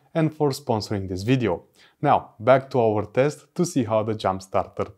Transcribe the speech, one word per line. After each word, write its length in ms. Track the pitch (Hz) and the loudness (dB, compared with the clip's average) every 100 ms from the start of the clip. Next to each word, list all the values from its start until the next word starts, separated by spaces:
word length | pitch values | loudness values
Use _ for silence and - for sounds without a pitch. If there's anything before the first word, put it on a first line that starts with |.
| _ | _
and 200 | 165 160 | -2 -2
for 160 | - 147 | 0 -2
sponsoring 580 | 131 - 110 - 104 92 | -2 -2 -2 -2 -6 -4
this 140 | 92 | -6
video. 400 | 101 135 107 85 - _ - - | 0 0 0 -2 -8 _ -20 -4
Now, 280 | 143 101 - - | 2 2 0 -4
back 300 | 110 135 - | 4 4 4
to 100 | 127 | 0
our 240 | 113 104 | 2 0
test 500 | 98 123 147 147 _ | -2 0 -2 -2 _
to 100 | - | -4
see 200 | 175 135 | -2 0
how 180 | 110 110 | 2 0
the 120 | 107 | 0
jump 280 | 107 98 95 | -2 -2 -4
starter 440 | - 98 87 - 95 | -4 -4 -4 -8 -10